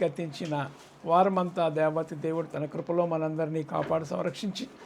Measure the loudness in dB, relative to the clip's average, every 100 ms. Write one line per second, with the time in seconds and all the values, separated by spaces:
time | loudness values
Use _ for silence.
0 | 0 0 -6 -6 -4 -2 -4 -8 -20 -10
1 | 4 6 6 4 2 2 0 4 2 2
2 | -2 -4 -2 -2 -2 -4 -4 -4 -2 0
3 | 2 0 0 -2 -2 -2 -2 -2 0 0
4 | 0 -2 -4 -4 -6 -6 -8 -12